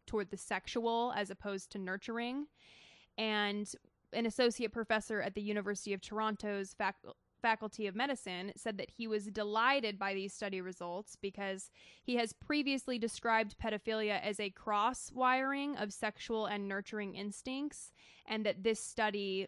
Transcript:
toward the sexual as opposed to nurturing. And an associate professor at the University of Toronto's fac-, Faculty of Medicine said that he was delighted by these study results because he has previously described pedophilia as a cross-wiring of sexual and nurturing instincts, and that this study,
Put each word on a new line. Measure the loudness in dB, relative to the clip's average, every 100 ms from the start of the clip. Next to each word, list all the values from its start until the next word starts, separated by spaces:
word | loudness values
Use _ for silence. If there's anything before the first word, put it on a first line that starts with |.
| -2
toward | -2 0
the | -4
sexual | -4 -4 -2 0 2 2 2 0
as | -2
opposed | -4 -6 -6 -6
to | -6
nurturing. | -4 -4 -4 -2 -2 -2 -6 _ -20 -20 -20 -20 -12 -2
And | 2 2 2 0 -4 -8 -16 _ _
an | 0 2
associate | 6 4 4 0
professor | -2 2 2 2 0
at | 0 -2
the |
University | 0 0 0 -2 -2
of | -4
Toronto's | -4 -2 0 0 -2 -2 -2
fac-, | -2 -2 -2 -10 -18 _ _
Faculty | 2 2 0 -4 -2
of | 0
Medicine | 0 -2 -4 -6 -6 -6
said | -6 -4
that | -6
he | -6 -2
was | -2 -2
delighted | -2 0 4 6 6 2 0
by | 0 0
these | -2
study | -2 -2 -2
results | -4 -6 -6 -6 -8 -8
because | -6 -4 -4 -4 -8 -16 -20 -8
he | 0 2
has | 2
previously | -2 0 2 4 2 0 0
described | 0 0 4 4 4 -2
pedophilia | -2 -2 0 0 2 0
as | 0 -2
a | -4
cross-wiring | -4 0 4 4 2 -4 2 4 4 2 0 -2 -2
of | -4
sexual | -2 -4 -4 -2 0 0
and | -2 -2
nurturing | -4 -4 -4 -4
instincts, | -4 -6 -6 -6 -4 -4 -6 -14 -18 -20 -18 -6
and | -2
that | 0 2
this | 2 0
study, | -2 0 0 2 0 -2